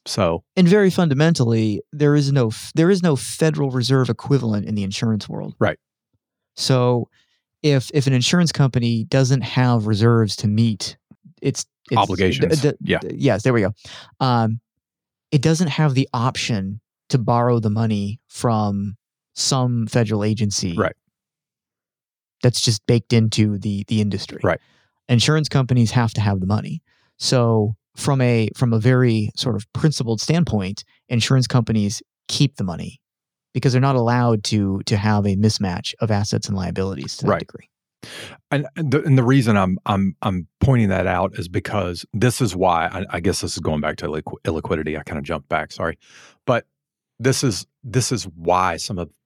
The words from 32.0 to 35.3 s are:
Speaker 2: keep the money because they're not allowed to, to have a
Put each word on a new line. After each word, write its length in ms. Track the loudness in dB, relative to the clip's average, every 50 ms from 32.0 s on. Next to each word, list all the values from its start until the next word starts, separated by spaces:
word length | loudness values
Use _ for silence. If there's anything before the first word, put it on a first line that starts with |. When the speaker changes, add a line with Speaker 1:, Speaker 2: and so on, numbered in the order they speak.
| -12 _ _ _ _ -8
Speaker 2:
keep 280 | 0 0 0 0 0
the 80 | -4 -6
money 360 | -6 -6 -8 -10 -12 -14 _ _ _ _ _ _ _ _ _ _ _
because 200 | -8 0 0 2
they're 80 | 2 4
not 160 | 2 2 2
allowed 480 | 2 2 2 2 2 2 2 0 0 -2
to, 360 | -2 0 0 0 0 -2 -4 -2
to 100 | -2 -2
have 300 | 0 2 2 2 2 2
a 80 | 2